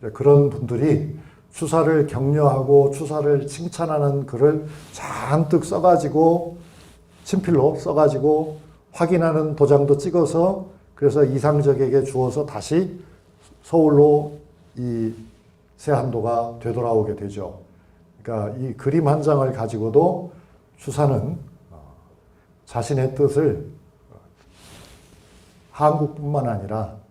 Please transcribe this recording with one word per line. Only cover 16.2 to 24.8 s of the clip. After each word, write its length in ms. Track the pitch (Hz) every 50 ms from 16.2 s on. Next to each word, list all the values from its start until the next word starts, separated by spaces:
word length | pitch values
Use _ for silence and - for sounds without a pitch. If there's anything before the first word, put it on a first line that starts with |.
| 104 117 117 117 117 117 - -
되돌아오게 540 | - 120 110 123 117 117 113 107 107 107 101
되죠. 460 | - 104 95 - 101 92 87 - - - _ _ _ _ _ _ _ _ _ _ _
그러니까 340 | - 120 117 107 104 110 123 127
이 160 | 131 131 -
그림 320 | - - 139 143 170 147
한 160 | 139 151 151
장을 280 | 143 156 147 139 131 127
가지고도 800 | - - 113 107 113 107 110 113 117 147 170 180 - - - - - - - _ _ _ _ _ _
추사는, 640 | _ - 143 - 147 151 139 131 104 107 139 180 - - - - - _ _
어, 240 | 82 78 73 71 - _ _ _ _ _ _ _ _ _ _ _ _ _ _
자신의 500 | - - 120 110 - 143 131 131 127 -
뜻을 560 | - 143 - - 147 160 135 - - - - - - _ _ _ _ _ _ - - _ _ _ _ _ _ _ _ - - - -